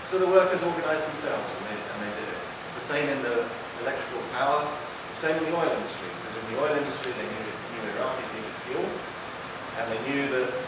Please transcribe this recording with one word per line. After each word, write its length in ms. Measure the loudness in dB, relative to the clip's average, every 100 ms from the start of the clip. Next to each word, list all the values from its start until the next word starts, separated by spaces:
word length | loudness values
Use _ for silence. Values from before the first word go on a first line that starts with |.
So 160 | 0 4
the 80 | 10
workers 400 | 10 10 4 2
organised 400 | 2 2 2 0
themselves 400 | -2 0 0 -2
and 160 | -4 -4
they, 80 | -4
and 200 | -4 -6
they 80 | -4
did 160 | -4 -6
it. 140 | -6 -8 -8 -8 -6
The 80 |
same 240 | 0 2 2
in 160 | 2
the 240 | 2 2 0 -4 -8 -4
electrical 400 | -2 -2 -4 -4 -4 2
power, 320 | 4 4 2
the 480 | -4 -6 -8 -8 -2
same 240 | 2 2
in 80 | 2
the 80 | 2
oil 160 | 2
industry, 400 | 2 -2 -6 -6 -8
because 160 | -6 -6
in 100 | -4
the 80 | 0
oil 160 | 2 2
industry 400 | 0 -2 -2 -2
they 80 |
knew, 240 | -4 -4 -6
knew 400 | -6 -8 -6 -4 -2
Iraqis 340 | -2 -2 -4 -6
needed 200 | -8 -8 -4
fuel, 200 | -2 -2 -4 -6 -8 -8 -8 -8 -8 -8 -4
and 60 | -2 -2
they 60 | 0
knew 160 | 0 2 2
that 160 | 2 0